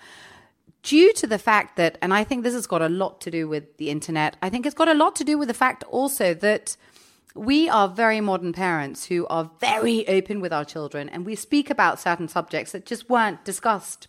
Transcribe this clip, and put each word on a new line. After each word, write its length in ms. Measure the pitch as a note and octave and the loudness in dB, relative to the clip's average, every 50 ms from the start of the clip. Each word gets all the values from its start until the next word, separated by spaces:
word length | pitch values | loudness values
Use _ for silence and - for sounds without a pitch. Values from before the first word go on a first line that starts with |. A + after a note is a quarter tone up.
| - - - - - - - - _ _ _ _ _ _ _ _ - | -20 -20 -20 -20 -20 -20 -20 -20 _ _ _ _ _ _ _ _ -4
due 280 | - C#4+ D#4 F4+ G#4+ A4 | 2 6 8 8 8 6
to 120 | - - | 4 0
the 140 | A3 A3 G3 | -2 -2 0
fact 360 | - A#3 G#3+ G3+ - - - | 2 4 4 4 2 0 0
that, 200 | - E3+ D#3+ - - | 2 2 2 2 0
and 140 | - F#3 F#3+ | -2 0 2
I 100 | G#3 G#3+ | 2 2
think 200 | - C4+ B3 A3+ | 0 -2 -2 -2
this 100 | B3 A#3+ | -2 -4
has 140 | A#3+ - | -4 -4
got 160 | - F#3 E3 D#3+ | -2 -2 0 0
a 60 | D#3+ | 0
lot 300 | E3+ F#3+ G3 - - - | 0 0 -2 -4 -4 -8
to 100 | - E3+ | -12 -6
do 160 | E3 E3 D#3+ | -4 -4 -4
with 300 | D#3 D3+ D3 D3 - _ | -2 -4 -6 -6 -8 _
the 120 | - D3+ C#3+ | -10 -6 -4
internet, 480 | D3+ D3+ - - D#3+ D#3 D3+ - - - F3+ | -4 -6 -4 -4 -2 0 0 -2 -2 -4 -6
I 60 | F#3 | -6
think 180 | G#3 B3 A#3+ | -4 -4 -4
it's 80 | D4 - | -4 0
got 140 | - D#4+ E4 | 0 2 4
a 40 | D#4 | 4
lot 220 | D4 D#4+ F#4+ E4 | 4 4 2 2
to 80 | - C#4+ | 0 -2
do 160 | C#4+ D4+ D4 | 0 0 0
with 80 | C#4+ | 0
the 80 | A3+ A#3+ | -2 0
fact 280 | - C4 B3+ - - - | 0 0 0 0 -2 -8
also 500 | - - B3 C4+ C4+ C4+ - G3+ F3+ E3+ | -4 -2 -2 0 0 0 0 2 0 2
that 420 | E3 G3+ G#3 G#3+ - - - - _ _ _ _ - _ _ _ _ _ _ - | 2 2 2 2 0 -2 -8 -12 _ _ _ _ -20 _ _ _ _ _ _ -14
we 320 | - G#3+ B3+ C#4+ D4+ - | -6 0 2 2 4 4
are 200 | - A#3 G#3+ G3+ | 4 4 4 2
very 340 | F#3+ F3+ G#3+ A#3 A3 A3 G#3+ | 2 2 0 0 2 2 2
modern 320 | G#3+ G3+ F#3+ F3+ F3+ E3+ E3 | 0 0 -2 -2 -2 -4 -4
parents 520 | F3+ F#3+ F3+ E3 D#3 C#3+ C#3 - - - | -2 -2 0 0 -2 -4 -6 -8 -10 -8
who 200 | - F3+ E3+ E3+ | -4 -4 -2 -2
are 240 | - E3 E3 D#3+ D#3+ _ - | -2 -2 -4 -4 -6 _ -4
very 480 | - - G#3+ A3 A3+ A#3 A3+ A3 - | -2 0 0 0 0 0 0 0 0
open 320 | - G3 F#3+ F#3+ - G#3 G3+ | 0 0 0 0 -2 -4 -6
with 140 | F3+ E3+ D#3+ | -4 -4 -4
our 100 | D3 D3 | -4 -6
children, 460 | - - D#3+ D3+ C#3+ - D3 C#3+ - | -6 -8 -10 -10 -8 -8 -10 -10 -10
and 160 | - E3 F3 | -10 -10 -8
we 80 | G#3 A3 | -8 -8
speak 380 | - - - D4 D4 C#4+ - | -10 -6 0 0 0 0 0
about 280 | C#4+ - F#3+ E3 - - | 2 2 4 2 2 0
certain 280 | - F3+ E3+ F3 E3+ | -2 -2 -2 -2 -4
subjects 460 | D#3+ - F3 E3 - E3 D3+ - - - | -4 -4 -4 -4 -4 -6 -6 -6 -6 -12
that 120 | F3+ - | -14 -10
just 240 | - E3 - - - | -10 -10 -8 -4 0
weren't 340 | B3+ A#3 A3 G#3 D#3+ - - | 2 2 2 0 -2 -6 -10
discussed 640 | G3+ F3+ - - A3+ G#3+ F#3 - - - - - | -10 -8 -4 -2 -2 -2 -2 -4 -12 -16 -18 -20